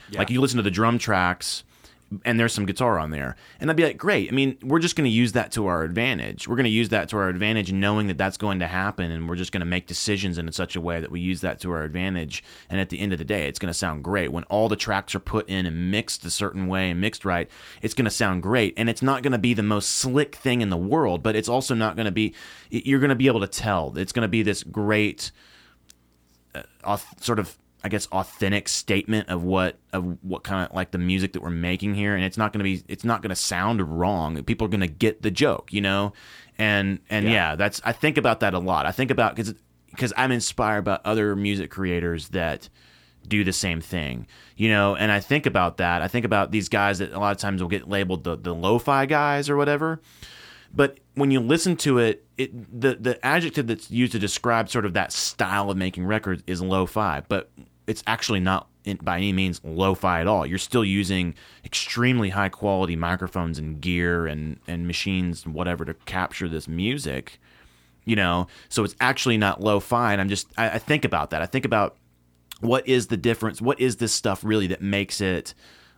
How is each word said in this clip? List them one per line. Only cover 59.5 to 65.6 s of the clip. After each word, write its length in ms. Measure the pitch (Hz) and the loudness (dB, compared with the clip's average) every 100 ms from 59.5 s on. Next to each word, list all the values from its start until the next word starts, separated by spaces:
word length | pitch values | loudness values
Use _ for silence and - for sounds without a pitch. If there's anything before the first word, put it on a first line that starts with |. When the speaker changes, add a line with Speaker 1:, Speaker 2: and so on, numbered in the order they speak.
| 82 | -2
Speaker 2:
lo-fi 580 | 80 80 95 92 92 85 | -6 0 2 2 2 2
at 60 | 85 | 2
all. 180 | 101 71 | 2 0
You're 140 | 92 | -4
still 260 | - 123 101 | 0 0 2
using 480 | 98 95 92 87 - - - - | 2 2 0 -2 -6 -16 -20 -8
extremely 640 | - - 117 123 123 98 | -6 -4 0 2 2 0
high 200 | 98 95 | 0 -2
quality 460 | - 104 95 92 82 | 0 0 2 0 0
microphones 640 | 85 90 92 92 85 76 | -2 -2 -4 -4 -4 -4
and 240 | 78 76 | -6 -4
gear 460 | 82 87 87 87 82 | -2 0 2 0 -2
and, 320 | 76 78 71 - | -4 -6 -8 -8
and 180 | 85 87 | -6 -4
machines 580 | 85 101 92 90 85 | -4 -2 -2 -2 -4
and 120 | 82 | -8
whatever 300 | 78 | -4